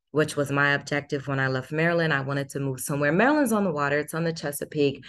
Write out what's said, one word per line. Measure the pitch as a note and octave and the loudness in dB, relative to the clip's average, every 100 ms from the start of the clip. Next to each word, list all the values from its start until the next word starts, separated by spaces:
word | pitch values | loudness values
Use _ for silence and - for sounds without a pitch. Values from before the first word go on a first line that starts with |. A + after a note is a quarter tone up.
| _ | _
which | C#3 D3+ D3 | 0 0 0
was | C#3 | -2
my | C#3 C#3+ | 2 2
objective | C#3+ C#3 D3 C#3 C#3+ C3+ | 2 0 -4 -2 -6 -2
when | C3+ | -2
I | C3 | 0
left | C3 B2+ | -2 -4
Maryland, | D#3 E3 E3+ E3 | 0 2 2 2
I | C#3+ | 0
wanted | C3+ C#3 C#3 | -2 -4 -4
to | C#3 | -4
move | C#3 C3 | -4 -4
somewhere. | - C#3+ D3 | -4 0 2
Maryland's | E3 A#3+ D4+ C4+ | 4 4 4 2
on | A3 | 2
the | G3+ | 0
water, | D3 C#3+ D3 | 0 0 0
it's | D3 | -2
on | D#3+ | -4
the | E3 | -4
Chesapeake, | D#3+ D3 D3 - D#3 C#3+ C3+ | -4 -6 -6 -6 2 2 0